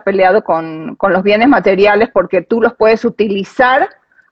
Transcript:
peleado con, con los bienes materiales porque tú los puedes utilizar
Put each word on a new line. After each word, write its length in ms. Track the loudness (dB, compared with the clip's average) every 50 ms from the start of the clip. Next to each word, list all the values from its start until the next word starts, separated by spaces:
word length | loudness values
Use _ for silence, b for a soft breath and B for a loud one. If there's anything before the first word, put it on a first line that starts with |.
| -2
peleado 400 | -2 0 2 2 2 2 2 0
con, 500 | -2 -4 -4 -4 -8 -12 -12 -12 -14 -6
con 160 | -4 -2 -2
los 100 | 0 0
bienes 260 | 0 0 0 2 2 2
materiales 600 | 2 2 2 0 0 2 0 0 2 0 0 0
porque 300 | 0 -2 -2 0 -4 -4
tú 180 | -2 -2 -2 0
los 140 | 0 -2 0
puedes 300 | 0 2 2 2 0 -2
utilizar 840 | -4 -2 -2 -4 -2 -2 -4 -6 -6 -2 0 0 2 2 0 -2 -4 b b b b b b b b